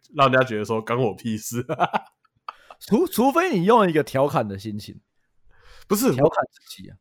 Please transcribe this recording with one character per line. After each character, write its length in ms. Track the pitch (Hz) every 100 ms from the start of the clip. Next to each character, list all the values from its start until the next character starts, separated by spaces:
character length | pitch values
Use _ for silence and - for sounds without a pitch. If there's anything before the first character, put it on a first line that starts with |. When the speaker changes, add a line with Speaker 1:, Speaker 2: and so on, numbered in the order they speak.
| _
Speaker 1:
让 160 | 143 135
人 100 | 131
家 60 | 123
觉 100 | 107
得 80 |
说 160 | 107 110
，“干 160 | 107 120
我 160 | 120
屁 220 | 92 117 110
事。” 300 | - 120 - 160 175 - - _ _ _ -
<laughs> 320 | - _ -
Speaker 2:
除， 260 | - 214 359
除 240 | - 262
非 260 | 269 370 214
你 60 |
用 240 | 180 233 185
一 40 |
个 100 | 151
调 240 | 143 131 143
侃 200 | 147 110
的 120 | 95
心 200 | 110 104
情。 220 | - - _ _ _ _ _ - - - -
Speaker 1:
不 80 |
是， 180 | 202 254
Speaker 2:
调 160 | 131 156
侃 160 | - 139
自 100 | _ -
己 200 | - 95
啊。 80 | 95